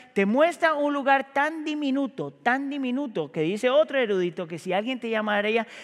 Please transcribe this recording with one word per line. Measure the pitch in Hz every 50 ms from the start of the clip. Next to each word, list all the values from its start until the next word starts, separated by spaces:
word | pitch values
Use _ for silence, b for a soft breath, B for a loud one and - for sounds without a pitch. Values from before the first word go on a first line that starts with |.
| B B -
Te | 202 196
muestra | 202 226 277 320 349 - - 339 320 302
un | 294 294 294
lugar | 285 285 247 277 269 269 262 269 -
tan | 277 285 311 330 320 302
diminuto, | 311 302 302 294 269 262 285 277 - - - 147 143
tan | 139 - - 240 254 277 277
diminuto, | 269 285 277 262 247 247 277 294 226 190 175 151 143
que | - 165
dice | 156 170 208 208 247 247
otro | 269 302 311 302 277 269
erudito | 240 202 202 185 180 175 160 190 175
que | 156 175
si | 151 - 185 175
alguien | 202 220 254 262 233
te | 240 226
llamara | 220 214 214 208 208 202 208
ella, | 214 226 226 220 B B B